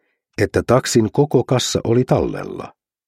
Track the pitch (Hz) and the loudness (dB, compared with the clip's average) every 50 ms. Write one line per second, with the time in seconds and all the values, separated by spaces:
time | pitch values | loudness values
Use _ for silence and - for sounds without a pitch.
0 | _ _ _ _ _ _ - - 104 - - 98 85 - 117 131 - - - 123 | _ _ _ _ _ _ -4 -2 -2 0 0 -2 2 2 2 2 2 2 2 2
1 | 110 104 - - 147 147 - 131 117 - 131 123 - - - - - 107 117 127 | 2 2 0 0 0 2 2 0 0 2 0 -2 -2 -2 -4 -4 -2 0 0 0
2 | 127 - 156 107 71 58 50 50 50 - 50 - - - _ _ _ _ _ _ | 2 2 0 0 0 -2 -4 -8 -10 -12 -12 -14 -14 -16 _ _ _ _ _ _
3 | _ | _